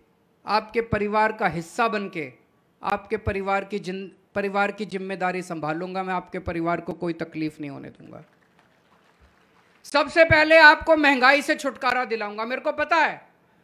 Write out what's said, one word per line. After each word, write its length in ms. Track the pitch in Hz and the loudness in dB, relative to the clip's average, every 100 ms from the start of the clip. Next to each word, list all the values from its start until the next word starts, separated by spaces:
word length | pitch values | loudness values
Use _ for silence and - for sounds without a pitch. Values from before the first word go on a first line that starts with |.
| _ _ _ _ - | _ _ _ _ -4
आपके 360 | 214 208 233 | -4 -2 -6
परिवार 500 | 226 214 208 214 220 | -4 -4 -2 0 0
का 160 | 220 196 | 0 -4
हिस्सा 400 | 170 165 - 233 | -4 -8 -4 -2
बनके, 460 | 208 196 170 135 - _ _ _ _ | -4 -8 -10 -12 -14 _ _ _ _
आपके 340 | - - - 214 | -8 -8 -6 -8
परिवार 460 | 208 196 196 196 | -6 -6 -2 -2
की 160 | 190 208 | -2 -8
जिन-, 540 | 170 190 190 - _ 202 | -8 -10 -12 -18 _ -6
परिवार 360 | 196 202 202 | -4 -2 -2
की 140 | 202 196 | -4 -8
जिम्मेदारी 560 | 190 190 185 180 180 | -8 -8 -6 -4 -4
संभालूंगा 600 | 180 165 151 160 185 185 | -8 -8 -6 -6 -8 -8
मैं, 100 | 185 | -6
आपके 260 | 180 180 185 | -6 -8 -10
परिवार 420 | 180 170 165 170 | -8 -4 -4 -4
को 120 | 165 | -6
कोई 200 | 170 175 | -8 -6
तकलीफ 460 | 165 160 156 156 151 | -6 -10 -6 -8 -8
नहीं 120 | 143 | -14
होने 180 | 135 131 | -14 -18
दूंगा। 340 | - - - 156 _ _ _ _ _ _ _ _ _ _ _ _ _ _ _ | -20 -20 -20 -20 _ _ _ _ _ _ _ _ _ _ _ _ _ _ _
सबसे 420 | - 285 294 339 330 | -2 0 2 4 6
पहले 320 | 311 311 320 | 6 6 10
आपको 380 | 302 311 330 311 | 10 8 4 4
महंगाई 460 | 285 262 254 285 | 4 4 6 4
से 140 | 285 302 | 2 -4
छुटकारा 500 | 277 214 247 247 233 | -4 -4 -2 -2 -2
दिलाऊंगा। 400 | 220 208 208 233 | -6 -6 -8 -8
मेरे 160 | 262 | -6
को 100 | 302 | -4
पता 240 | 294 302 339 | -4 0 2
है 340 | 262 151 - _ _ _ | 2 -2 -16 _ _ _